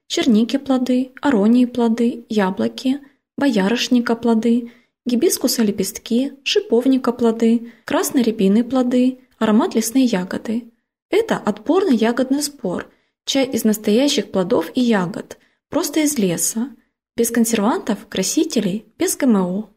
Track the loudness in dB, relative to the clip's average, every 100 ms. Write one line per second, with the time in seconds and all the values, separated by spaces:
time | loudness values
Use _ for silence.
0 | _ -2 2 2 2 -2 -2 -2 0 -2
1 | -2 -4 0 2 4 4 2 0 0 0
2 | 0 -2 -4 0 0 0 -4 -4 -4 -4
3 | -6 _ _ -2 0 2 0 0 0 0
4 | 0 -2 0 2 2 0 -2 -12 _ _
5 | -4 0 2 0 -2 0 0 0 -6 -8
6 | -4 -2 -2 -6 -4 -2 0 2 2 2
7 | 0 0 0 2 2 2 -2 -14 -4 -2
8 | 0 0 0 2 2 2 2 0 2 2
9 | 2 -2 _ _ 2 2 2 0 0 0
10 | 2 0 -4 -8 -6 -6 -8 _ _ _
11 | _ -2 0 -2 -2 -4 0 0 2 2
12 | 2 0 0 -2 -2 -6 -8 -6 -10 _
13 | _ _ -4 -2 0 0 0 0 0 2
14 | 2 0 -2 -2 0 -2 -2 -2 0 0
15 | 0 -6 -14 -20 _ _ _ -4 -2 0
16 | 0 0 -2 -2 -4 -4 -6 -10 _ _
17 | _ -4 -2 0 0 0 0 -2 -4 -6
18 | -6 -6 -2 -2 0 -2 -2 -6 -10 -6
19 | -4 0 2 2 0 -4 -8